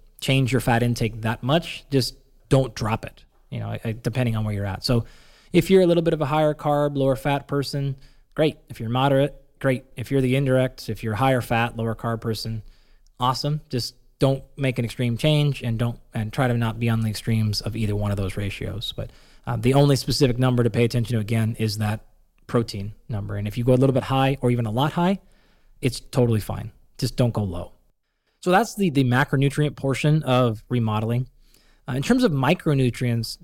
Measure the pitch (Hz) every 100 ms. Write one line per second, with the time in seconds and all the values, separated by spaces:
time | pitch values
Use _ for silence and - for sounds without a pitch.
0 | - - - 135 127 123 120 117 120 117
1 | 117 110 110 113 123 160 170 - - 139
2 | 120 - _ _ _ 135 127 - 110 110
3 | - - - _ _ 120 107 107 117 110
4 | 120 113 123 110 107 104 101 95 - 120
5 | - - - - _ 180 156 190 180 170
6 | 165 160 143 156 151 151 151 147 147 143
7 | 135 131 147 139 - 143 135 143 139 135
8 | - - _ - 156 - - - 113 127
9 | 139 135 139 - - _ 135 127 - -
10 | 117 139 131 131 139 131 127 - - 107
11 | 113 107 135 131 113 117 117 117 113 107
12 | 117 113 117 110 113 110 - - _ -
13 | _ - 127 127 147 151 - 127 - -
14 | _ _ 139 135 - - 135 127 117 -
15 | 123 117 156 151 147 135 123 113 120 -
16 | - 113 107 - 131 120 117 110 117 113
17 | 110 107 - 110 107 101 - 110 107 104
18 | 101 101 95 - 101 - 95 95 - -
19 | - - - - - 117 113 135 143 135
20 | - 123 135 120 127 123 120 107 117 123
21 | 113 117 104 113 110 117 110 104 107 107
22 | - _ _ _ - 127 113 104 101 -
23 | - 110 101 104 104 123 120 127 135 127
24 | - 135 135 139 127 123 117 110 151 170
25 | 175 196 - _ _ _ _ - 127 -
26 | - - 120 110 - - 113 - _ -
27 | 127 - 120 110 101 87 87 - _ _
28 | _ _ _ _ 180 180 226 - 196 139
29 | 127 123 143 139 139 139 151 - 135 127
30 | 156 156 147 127 123 107 - 123 110 107
31 | 113 120 127 _ _ _ _ _ - 127
32 | 139 254 247 143 131 185 - 139 127 -
33 | 123 117 107 -